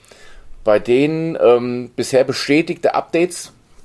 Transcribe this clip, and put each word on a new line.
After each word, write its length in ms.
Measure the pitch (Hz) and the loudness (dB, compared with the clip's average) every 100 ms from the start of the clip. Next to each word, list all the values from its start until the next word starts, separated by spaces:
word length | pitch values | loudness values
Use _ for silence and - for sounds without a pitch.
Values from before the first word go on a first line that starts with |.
| _ - - - - - | _ -20 -20 -20 -20 -8
bei 160 | 107 104 | 0 0
denen, 600 | 117 123 147 160 165 160 | 2 2 2 0 -4 2
ähm, 500 | 117 120 123 123 123 - | 4 4 0 -6 -8 -8
bisher 280 | 117 127 | 0 0
bestätigte 680 | 135 127 - 147 165 170 - | 0 -2 0 0 0 -2 -2
Updates 580 | - - 165 175 - - _ _ - | -2 -4 -2 -2 -4 -16 _ _ -20